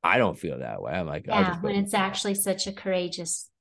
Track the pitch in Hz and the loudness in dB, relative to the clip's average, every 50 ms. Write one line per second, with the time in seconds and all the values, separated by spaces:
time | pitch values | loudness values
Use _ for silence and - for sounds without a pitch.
0 | - 82 101 127 120 92 76 - - 82 65 62 65 58 53 50 50 58 76 92 | 6 6 6 6 6 4 2 -2 -6 -6 -4 -4 -6 -6 -6 -6 -4 -2 -2 -2
1 | 87 78 73 76 - - 214 208 190 180 175 170 190 208 202 202 196 202 - 202 | -2 -2 -4 -6 -2 0 4 4 4 4 2 -2 -2 0 0 0 0 2 2 0
2 | 190 196 196 - - 202 196 196 - 202 185 190 - 196 196 - - 190 185 180 | 0 0 -2 -2 -2 -2 0 0 0 0 0 -2 -2 -6 -6 -6 -4 -2 -2 0
3 | 180 175 - - 170 165 - - - _ _ _ | -2 -4 -6 -6 -4 -6 -6 -6 -8 _ _ _